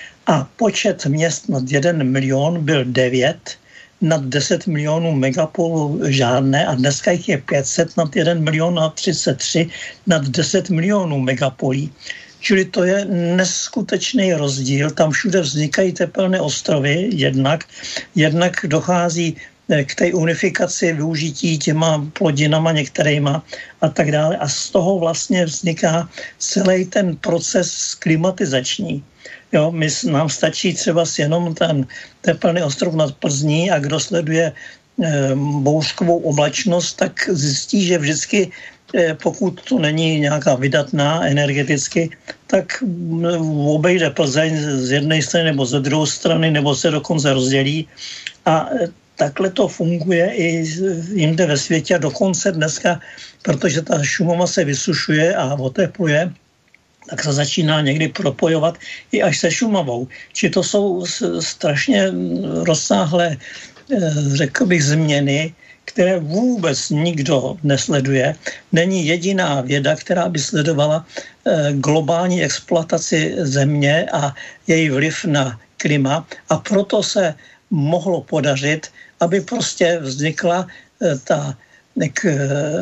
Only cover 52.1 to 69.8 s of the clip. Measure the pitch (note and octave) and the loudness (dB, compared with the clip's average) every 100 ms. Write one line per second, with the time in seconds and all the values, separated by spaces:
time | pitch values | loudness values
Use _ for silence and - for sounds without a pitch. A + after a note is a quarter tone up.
52.1 | - F#3+ F3 G3+ E3 C3 - F3 E3+ - | 0 0 0 0 0 -2 0 0 -2 -6
53.1 | - - - - C#3 F#3 C#3+ D#3 D#3 C#3 | -20 -20 -6 -4 0 0 -2 0 0 0
54.1 | - E3+ E3+ F3 - D3 C#3 - C#3+ - | 0 0 2 2 0 0 0 -2 -2 0
55.1 | D3+ E3 F#3+ C3+ C#3+ C3 C3+ F3 - E3 | 2 2 2 -2 -2 -2 0 -2 0 0
56.1 | D3 F3 - _ _ _ _ _ _ - | 2 0 -6 _ _ _ _ _ _ -12
57.1 | C3+ D3+ C#3+ C#3+ - D3+ D#3 C#3+ D3+ D#3 | -6 -2 0 0 0 2 2 2 0 0
58.1 | - D#3+ G#2+ E3+ E3 D#3+ E3 - - - | -2 -4 0 2 2 0 -2 -12 -18 -4
59.1 | A3 F#3+ D3 G3+ - A3+ G3+ C#3+ A#2+ C3 | 0 0 2 0 0 0 0 0 -4 -6
60.1 | - - - F3+ F#3+ E3+ G#3 G3+ F3+ F3 | -12 -12 -2 0 0 0 2 2 -2 -4
61.1 | - F3+ E3+ D#3+ - E3 D3 - G3+ F#3+ | -4 -4 -4 -6 -4 -2 0 2 2 2
62.1 | F3+ F3+ F3 G3 E3+ E3+ D#3+ - G3+ E3+ | 0 -2 -2 -2 -2 0 0 2 2 2
63.1 | F3 E3+ D3 - - - - - A#3+ E3 | 2 0 -2 -10 -18 -20 -20 -4 0 0
64.1 | D3+ C#3 C#3 - - A3 F3 C#3 D3+ D#3 | 0 0 0 0 0 2 2 2 2 2
65.1 | C#3+ C#3 C#3 D#3+ - - - - - F3+ | 2 2 0 -2 -10 -20 -20 -6 0 2
66.1 | F#3 D3+ F#3 B3 A#3 E3 B2+ - D3 E3+ | 2 0 0 0 0 0 -2 -2 0 0
67.1 | D#3 C#3 C#3 B2+ - D3 C3+ - D3 C3+ | 0 0 0 0 -2 0 0 0 0 2
68.1 | C3+ C#3 D#3 - - - E3 F3+ F#3+ D3+ | 2 0 -2 -10 -16 -2 0 2 0 0
69.1 | F3 F3+ F#3+ E3+ C#3 B2+ C#3+ | -2 0 0 0 -2 -2 0